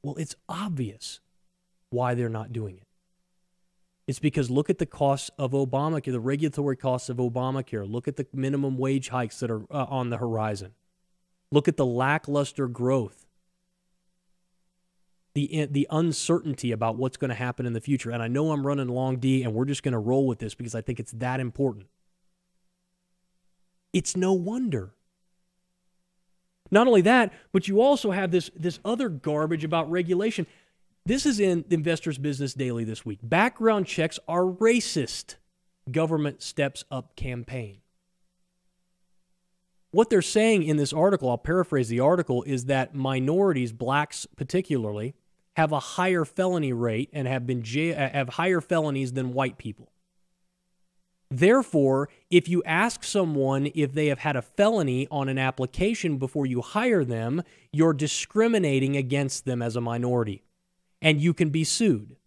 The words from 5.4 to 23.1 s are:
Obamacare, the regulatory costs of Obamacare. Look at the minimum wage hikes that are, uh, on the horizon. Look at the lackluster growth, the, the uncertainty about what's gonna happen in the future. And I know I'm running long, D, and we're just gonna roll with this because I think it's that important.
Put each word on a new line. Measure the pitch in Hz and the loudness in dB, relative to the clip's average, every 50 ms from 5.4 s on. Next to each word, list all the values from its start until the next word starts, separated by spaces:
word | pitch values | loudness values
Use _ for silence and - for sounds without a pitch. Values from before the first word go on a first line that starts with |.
| 143 127 | -4 -2
Obamacare, | 131 139 139 131 127 135 143 156 165 147 127 - 127 | 0 0 0 0 0 -2 0 0 -2 -2 -4 -4 -4
the | 120 | -2
regulatory | 110 127 139 147 156 151 - - 143 143 135 | -2 -2 -2 0 -2 -2 -2 -2 -2 -2 -2
costs | 127 - 135 127 127 - - | -2 0 -2 -2 -2 -2 -6
of | 127 120 | -4 -2
Obamacare. | 127 123 117 127 127 131 131 135 127 - - 110 101 | -2 -2 0 -2 -2 -2 -2 -4 -6 -4 -6 -6 -6
Look | 98 107 120 123 - | -4 -6 -4 -4 -6
at | 143 | -6
the | - 139 _ - | -6 -8 _ -4
minimum | 135 131 135 143 139 139 139 131 127 | -4 -2 -2 0 0 0 -2 -2 -2
wage | 131 135 135 139 131 - | -2 0 0 -2 -2 -2
hikes | 120 127 123 110 - - | -4 -4 -4 -4 -6 -6
that | 131 113 | -4 -4
are, | 113 110 104 - | -4 -4 -6 -6
uh, | - 147 131 - | -6 -6 -4 -2
on | 139 131 123 120 | -2 -4 -2 -2
the | 120 | -4
horizon. | 110 120 117 113 110 107 107 104 98 98 90 - _ _ _ _ _ _ _ _ _ _ _ _ _ _ _ | -4 -4 -4 -2 -2 -2 -2 -4 -6 -10 -14 -18 _ _ _ _ _ _ _ _ _ _ _ _ _ _ _
Look | - 147 143 - | 2 2 4 4
at | 160 | 0
the | - 143 | 2 0
lackluster | 127 120 120 127 135 147 156 - - 143 143 143 139 - - 139 | 0 2 0 2 2 0 0 -2 -2 0 0 0 -2 -2 -4 -4
growth, | 127 120 117 120 127 135 135 117 95 - _ _ _ _ _ _ _ _ _ _ _ _ _ _ _ _ _ _ _ _ _ _ _ _ _ _ _ _ _ _ _ _ _ _ _ _ _ _ _ _ _ _ _ _ | -4 -4 -2 0 2 2 2 0 -2 -10 _ _ _ _ _ _ _ _ _ _ _ _ _ _ _ _ _ _ _ _ _ _ _ _ _ _ _ _ _ _ _ _ _ _ _ _ _ _ _ _ _ _ _ _
the, | 143 143 - - 156 151 143 | -2 -2 -2 -2 -2 -2 0
the | 147 143 143 - | 0 0 0 2
uncertainty | - 156 165 170 151 - - - 165 170 - 156 135 - - 120 113 | 2 0 2 2 0 -2 0 0 0 0 0 -4 -6 -4 -2 -4 -2
about | 107 117 113 113 | 0 0 -2 0
what's | 117 127 131 - - | 0 -4 -4 -4 -4
gonna | - 131 120 | -4 -4 -4
happen | 101 123 123 123 - 127 | -4 -4 -6 -4 -4 -4
in | 123 117 | -4 -4
the | 117 - | -4 -2
future. | - 143 127 - 113 | -2 -2 -2 -2 -4
And | 117 120 113 | -4 -4 -4
I | 113 | -2
know | 120 139 151 160 156 | 0 0 0 0 0
I'm | 143 135 | 0 0
running | 143 143 139 135 123 | -2 -2 -2 -2 -2
long, | 120 127 131 131 131 123 | -2 -2 0 -2 -2 0
D, | 117 131 131 131 127 | 2 2 2 2 2
and | 117 107 | 0 0
we're | 113 127 | 0 0
just | 139 143 135 - | 0 -2 -2 -2
gonna | 143 123 117 | -2 -2 0
roll | 104 113 127 135 139 | 0 2 2 4 4
with | 131 120 - | 2 0 -2
this | 117 107 - | -6 -10 -8
because | _ 120 117 110 | _ -12 -8 -8
I | 117 | -8
think | 110 - 123 113 | -6 -6 -6 -6
it's | 113 - - | -6 -10 -8
that | 113 127 127 127 131 | -6 -4 -2 -2 -2
important. | 131 120 117 - 139 135 113 107 98 _ _ _ _ _ _ _ _ _ _ _ _ _ _ _ _ _ _ _ _ _ _ _ _ _ | -4 -4 -2 0 0 0 0 -4 -14 _ _ _ _ _ _ _ _ _ _ _ _ _ _ _ _ _ _ _ _ _ _ _ _ _